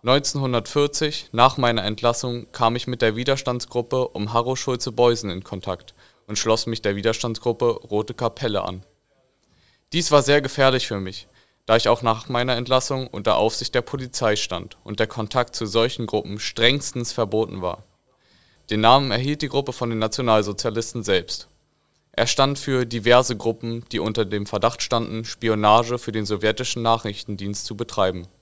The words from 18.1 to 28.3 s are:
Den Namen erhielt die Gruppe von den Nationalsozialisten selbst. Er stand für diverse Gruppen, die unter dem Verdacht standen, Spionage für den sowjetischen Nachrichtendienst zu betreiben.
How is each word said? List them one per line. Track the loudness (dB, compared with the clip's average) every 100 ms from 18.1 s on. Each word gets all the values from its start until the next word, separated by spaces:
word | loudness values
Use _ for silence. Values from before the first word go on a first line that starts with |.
| _ _ _ _ _ -6
Den | 4
Namen | 6 6 6
erhielt | -2 -2 -4
die | -2
Gruppe | -2 -2
von | -4 -4
den | -2
Nationalsozialisten | -2 -2 4 4 4 -2 -4 -4 -4 -6
selbst. | 0 0 0 -10 -10 _ _ _ _ _ _
Er | -2 0
stand | 2 2 0
für | -2 -2 -2
diverse | -2 6 6 6 0
Gruppen, | -2 -2 -6 -8 -6
die | -4
unter | -2 -2 -2
dem | -4 -4
Verdacht | 0 0 0
standen, | -2 -2 -2 -6
Spionage | -10 -4 0 2 6 6 4 -4
für | -4
den | -4 -4
sowjetischen | 0 0 0 -4 -2
Nachrichtendienst | 2 0 0 -8 -10 -8 -6 -8 -8
zu | -8
betreiben. | -6 0 0 -2 -12